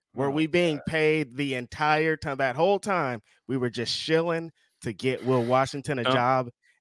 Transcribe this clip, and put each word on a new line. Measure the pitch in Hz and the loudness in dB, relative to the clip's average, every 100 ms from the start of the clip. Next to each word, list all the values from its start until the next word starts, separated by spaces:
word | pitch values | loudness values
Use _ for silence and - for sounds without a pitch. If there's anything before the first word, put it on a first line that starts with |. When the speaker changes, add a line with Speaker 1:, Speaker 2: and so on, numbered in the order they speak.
| _ - | _ -4
Speaker 1:
Were | 139 | -2
Speaker 2:
Oh, | |
Speaker 1:
we | 143 160 | 0 0
being | 165 175 147 | 2 2 0
Speaker 2:
God. | - | -2
Speaker 1:
paid | 160 156 156 143 123 | 0 2 2 -2 -4
the | 143 131 | -4 -4
entire | 120 - 151 156 160 156 | -6 -2 2 2 2 0
time? | 160 135 | -4 -2
That | 135 123 | -2 2
whole | 175 202 | 2 2
time, | 208 185 143 117 - _ - | 0 -2 0 -4 -10 _ -6
we | 131 | -2
were | 123 | -2
just | 120 113 | -2 -6
shilling | - - 160 170 165 165 - _ _ | -4 0 0 2 -2 -6 -14 _ _
to | - | -8
get | 104 131 127 120 | -4 -2 -2 2
Will | 131 | 2
Washington | 120 127 135 143 131 139 | 4 2 2 -2 -6 -2
a | |
Speaker 2:
No. | 123 | 2
Speaker 1:
job, | 127 123 131 123 - _ _ | 2 4 2 0 -8 _ _